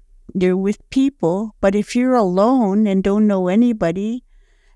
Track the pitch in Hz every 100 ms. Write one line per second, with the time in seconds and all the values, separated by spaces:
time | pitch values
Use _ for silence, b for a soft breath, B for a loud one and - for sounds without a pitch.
0 | _ _ - 190 185 185 190 214 _ 262
1 | 269 - 160 185 220 - 196 202 208 240
2 | 254 254 190 180 220 269 208 202 214 190
3 | 196 208 214 190 180 202 240 220 170 180
4 | 208 240 - _ _ _ _